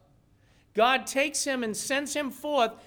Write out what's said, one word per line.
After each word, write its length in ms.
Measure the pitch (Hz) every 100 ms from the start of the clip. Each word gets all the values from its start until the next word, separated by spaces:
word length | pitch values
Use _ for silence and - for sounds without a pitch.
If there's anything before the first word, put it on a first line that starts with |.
| _ _ _ _ _ _ _
God 320 | - 233 262 -
takes 380 | 269 302 285
him 180 | 285 254
and 140 | 226 202
sends 380 | - 277 294
him 160 | 294 277
forth 420 | - 302 285 226 -